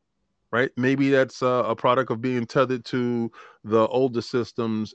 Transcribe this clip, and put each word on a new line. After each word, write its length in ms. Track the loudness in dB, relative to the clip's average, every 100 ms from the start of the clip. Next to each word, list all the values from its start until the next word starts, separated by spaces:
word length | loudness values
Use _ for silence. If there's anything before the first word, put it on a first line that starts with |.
| _ _ _ _ _
right? 180 | -2 0 0
Maybe 340 | 0 2 2
that's 320 | 2 2 0
a, 40 | 0
a 300 | 0 0 0
product 340 | 2 2 0
of 120 | -4
being 240 | -2 -4 -2
tethered 380 | 0 0 -2 -4
to 440 | -2 -2 -2 -4 -8 -20 _
the 240 | 0 2 2
older 340 | 2 0 -2
systems 720 | -4 -4 -4 -4 -4 -4 -6